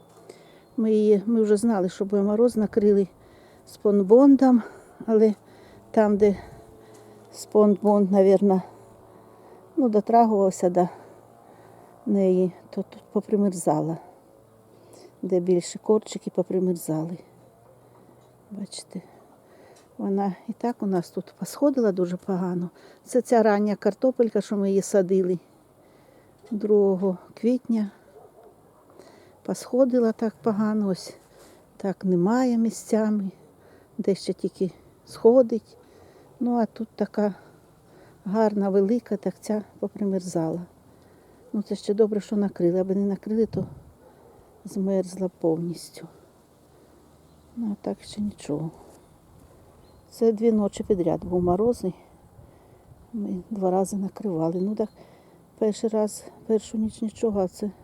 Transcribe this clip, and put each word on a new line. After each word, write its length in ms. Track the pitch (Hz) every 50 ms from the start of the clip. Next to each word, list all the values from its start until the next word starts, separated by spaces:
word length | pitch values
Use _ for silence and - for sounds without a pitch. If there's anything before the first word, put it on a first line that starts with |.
| - - - - - - - - - - - - - _ _
Ми 160 | - 220 220
її, 300 | 214 214 214 214 208 196 196
ми 160 | 226 233 220
вже 140 | 214 208 214
знали, 320 | 202 220 233 220 190 180 180
що 160 | - - 202
буде 180 | 196 208 202
мороз, 340 | 196 208 208 214 240 247 -
накрили 520 | 220 208 - - 226 208 208 202 202 196 - - - - - - - - - - - -
спонбондом, 960 | - - - - 208 202 202 190 180 226 254 277 277 269 254 269 262 247 220 - - - - - - - - -
але 280 | 226 226 214 220 214 202 - _ - - - - - - - - -
там, 260 | - 226 214 208 208
де 200 | 196 214 208 190 - - - - - - - - - - - - - - - - - - -
спонбонд, 800 | - - - - - 214 208 208 202 - 208 208 208 208 202 180
навірно, 500 | 202 196 190 196 190 185 202 202 190 185 - - - - - - - - - - - - - - - - - - - - - - -
ну, 120 | 320 269 233
дотрагувався 840 | 214 208 - - 226 233 233 220 220 196 196 190 - - 196 180
до 180 | 180 175 180 - - - - - - - - - - - - - - - - - - - - - - - -
неї, 460 | - 202 196 190 185 185 185 185 175 - - - -
то 120 | - 196
тут 200 | 190 - - - - _
попримерзала. 840 | - 208 - - 220 202 202 196 185 175 - 160 147 151 151 160 165 - - - - - _ _ _ _ _ _ _ - _ _ - - - - - - - - - _
Де 180 | - 180 190 180
більше 380 | 175 185 180 175 - - - -
корчики 520 | - - 214 220 - - - 196 - 208
попримерзали. 880 | - 190 175 - 185 185 185 185 175 165 - - 156 156 160 170 175 - - _ _ _ _ _ _ _ _ - _ _ _ _ _ _ _ _ _ _ _ _ _ _ _ -
Бачите, 520 | 208 196 202 - - - - - - 180 - - - - - - - _ _ _ - - - - - - - _ _ -
вона 360 | 202 202 196 202 196 196 180 - - -
і 40 |
так 240 | - - - 240 240 -
у 40 | 214
нас 240 | 196 190 175 - -
тут 240 | - 190 - - - -
посходила 540 | 185 - - - 277 294 269 262 226 208
дуже 240 | 180 190 180 175 180
погано. 540 | - - - 190 175 190 175 180 175 180 170 - - - - - _ _
Це 160 | - - 247
ця 220 | - - 247 226
рання 340 | 214 220 202 202 208 208 196
картопелька, 640 | - - 208 196 - - 262 247 - 233 220 - 208
що 160 | - - 220
ми 120 | 202 196 196
її 140 | 196 196
садили 560 | 190 - 214 202 185 175 196 190 185 180 185 165 - _ _ _ _ _ _ _ _ _ _ _ _ _ _ _ _ _ _ _ - -
другого 680 | 226 196 214 208 214 208 196 196 190 180 202 190 180 - - - -
квітня. 560 | - - 233 254 247 - - 226 220 208 196 - - _ - - - - - _ - - - - _ _ _ _ _ _ - - - - - - - - - _ _
Посходила 680 | - - 190 - - - 254 247 269 247 254 247 233 220
так 220 | 220 - 233 214 - -
погано, 460 | - 233 202 202 220 214 214 214 208 196
ось 280 | 175 - - - - - _ _ _ - - - - - _ _ _
так 280 | - - 196 175 - -
немає 540 | 185 185 175 175 202 233 254 262 247 233 226
місцями, 720 | 226 220 - - - - 226 214 220 214 214 208 190 185 - - - - _ _ - - - - - _ _ -
де 160 | - 202 185
ще 180 | - - -
тільки 380 | 185 - - 180 - - 196 170 - - _ - _ _ _
сходить. 680 | - - - - 226 247 269 240 226 240 214 - _ - - - _ - - - - - - - - - -
Ну, 160 | 240 240 240
а 100 | 240 220
тут 220 | - - - 220 - _
така 400 | - 208 - - 214 208 202 185 - - - - - _ _ _ _ _ _ - - - - - _ -
гарна, 440 | 196 196 226 220 208 208 202 196 196
велика, 480 | 190 202 196 196 247 240 - - 208
так 180 | 196 - 190 - -
ця 220 | - - 214 214 - - - -
попримерзала. 840 | 202 196 - - 208 196 190 185 180 180 - 170 160 160 165 175 175 - _ _ _ - _ _ - - - - _ - - - - -
Ну, 100 | - 208
це 120 | - - 202
ще 200 | - - - 202
добре, 260 | 220 220 208 214 202
що 160 | - - 220
накрили. 440 | 202 202 196 - - 175 170 180 185
Аби 140 | 185 190 190
не 100 | 202 202
накрили, 420 | 202 190 - - 208 214 226 220
то 200 | - - 190 190 - - - - - - _ - - - - - - - - - _ _ _ -
змерзла 640 | 196 - 202 190 196 196 190 180 180 185 185 190 180 - _
повністю. 680 | - 165 160 165 170 175 160 - - - - - 165 - - - - _ _ _ _ _ _ _ _ _ _ _ _ _ _ - _ _ _ _ _ _ _ - _ _ - 240
Ну, 160 | 233 208 202 -
а 40 | -
так 180 | 208 202 -
ще 180 | - - - 208
нічого. 500 | 208 208 - - - - 147 151 160 160 - - - - - - _ _ _ _ _ _ - - - - - - - - - - - - - - _ _
Це 220 | - - 233 226
дві 200 | 220 202 226 233
ночі 300 | 220 214 202 196 - -
підряд 420 | 214 - 214 180 165 170 160 165 -
був 180 | 180 180 180
морозний. 520 | 175 180 175 190 220 240 240 - 196 185 - - - _ - _ - - - - - - - - - _ - - _ - - - - -
Ми 300 | 240 214 202 202 196 180 175 -
два 200 | 220 196 190 185
рази 260 | 185 190 190 - 208
накривали. 640 | 190 196 185 - - - 202 170 160 160 170 - 180
Ну, 140 | 185 208 214
так 140 | - 214 - _ - - - - - _ _ - _ _ _ _ -
перший 320 | 226 214 202 - - 220
раз, 340 | 220 214 214 208 - - - - - - -
першу 320 | - 220 208 - - - 220
ніч 240 | 220 214 - -
нічого, 380 | 226 214 - - 233 220 202 202
а 80 | 185 175
це 220 | - - 214 202 - -